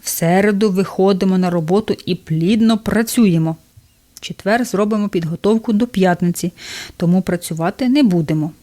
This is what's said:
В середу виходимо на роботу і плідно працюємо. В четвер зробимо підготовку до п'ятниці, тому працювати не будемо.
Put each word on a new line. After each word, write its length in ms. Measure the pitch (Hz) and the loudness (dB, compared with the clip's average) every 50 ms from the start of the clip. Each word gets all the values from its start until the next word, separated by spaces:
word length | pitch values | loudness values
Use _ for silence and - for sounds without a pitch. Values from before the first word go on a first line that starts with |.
В 60 | - - | -8 -8
середу 600 | - - 170 165 175 190 202 208 208 196 220 214 | -6 -2 0 2 2 2 2 2 2 2 0 0
виходимо 680 | 185 190 190 - - - 190 196 202 180 196 190 190 185 | 2 0 -2 -2 0 0 2 2 2 2 2 2 2 2
на 120 | 185 180 | 0 0
роботу 460 | 175 175 160 156 180 208 220 - 202 - - | 0 -2 0 0 0 0 0 -2 -6 -6 -4
і 80 | - 180 | -6 -6
плідно 640 | - - - 160 160 160 180 226 214 226 226 226 214 | -6 -4 -6 -4 -2 0 0 2 2 4 2 2 2
працюємо. 760 | - - 196 208 233 226 - - 226 202 170 165 160 160 160 160 _ _ _ - _ _ _ _ _ _ _ | 0 -2 0 0 0 0 2 2 4 4 4 2 0 -2 -4 -6 _ _ _ -20 _ _ _ _ _ _ _
В 100 | - - | -18 -14
четвер 400 | - 165 _ - 190 214 240 247 | -14 -14 _ -2 -2 0 0 0
зробимо 440 | - - 185 214 208 220 214 208 202 | -2 0 -2 0 0 0 -2 -2 -2
підготовку 640 | - 180 170 156 170 - - 196 220 220 226 - | -2 -2 -2 -2 -6 -2 0 0 0 2 0 0
до 140 | 220 202 247 | 0 0 0
п'ятниці, 680 | 240 - - 185 185 175 175 180 175 175 - - 180 - - - - - - - - - | 0 0 0 2 2 2 2 0 -2 -2 -2 -6 -8 -8 -10 -18 -16 -14 -14 -16 -16 -8
тому 260 | _ 180 170 180 185 | _ 0 2 2 2
працювати 680 | 175 - 180 170 - - 170 160 165 180 - - 269 247 | 2 0 -4 -4 -6 -8 -6 -4 -4 -4 -4 -2 -2 0
не 140 | 254 302 | 2 4
будемо. 480 | 285 220 175 175 160 143 160 156 151 165 156 _ | 4 4 4 2 0 0 -2 -2 -2 -4 -6 _